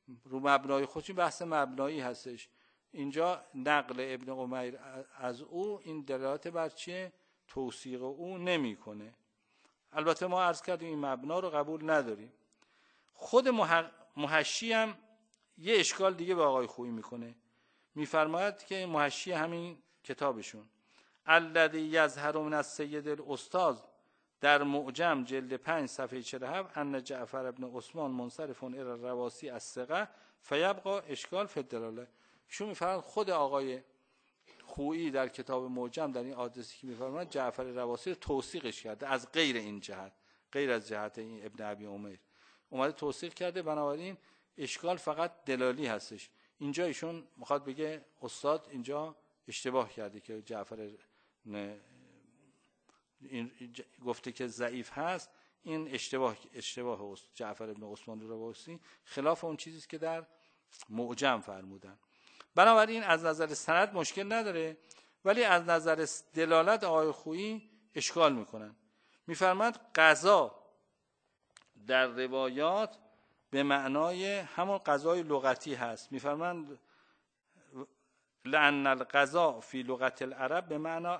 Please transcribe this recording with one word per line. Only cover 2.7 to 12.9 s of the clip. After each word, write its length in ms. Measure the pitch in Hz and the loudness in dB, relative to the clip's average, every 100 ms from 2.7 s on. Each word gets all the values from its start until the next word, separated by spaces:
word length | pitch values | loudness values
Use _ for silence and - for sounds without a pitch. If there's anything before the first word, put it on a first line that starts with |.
| _ _ | _ _
اینجا 540 | - 143 143 170 175 - 135 | -8 -4 0 0 0 -6 -6
نقل 400 | 131 147 135 127 131 | 2 2 2 -4 -6
ابن 160 | 127 127 | -6 -8
عمیر 500 | 131 127 127 123 131 135 131 135 - | -8 -6 -4 -6 -8 -14 -16 -16 -8
از 260 | 127 123 | -8 -8
او 400 | 143 170 202 202 | -8 -6 -4 -6
این 180 | 165 156 | -8 -10
دلالت 460 | 139 131 135 151 175 | -6 -4 -2 -4 -4
بر 220 | 170 160 | -4 -4
چیه؟ 440 | - - 180 185 - _ _ - | -6 -10 -8 -10 -14 _ _ -12
توثیق 560 | - 131 - 131 127 | -6 -6 -6 -10 -8
او 340 | 127 139 175 185 | -6 -8 -8 -4
نمی‌کنه. 760 | 180 175 127 101 - 104 107 - _ _ _ _ _ _ _ | 0 0 0 -4 -10 -14 -16 -20 _ _ _ _ _ _ _
البته 360 | 151 156 156 180 | 0 2 2 2
ما 160 | 180 | 2
عرض 180 | 180 170 | 2 2
کردیم 280 | - 175 165 | -2 -4 -4
این 160 | 151 143 | -4 -2
مبنا 340 | 127 135 170 | -2 -2 -2
رو 100 | 190 | 0
قبول 400 | 151 143 160 156 | 0 0 -2 2
نداریم. 440 | 156 123 104 113 _ _ _ _ _ _ | 2 2 -4 -10 _ _ _ _ _ _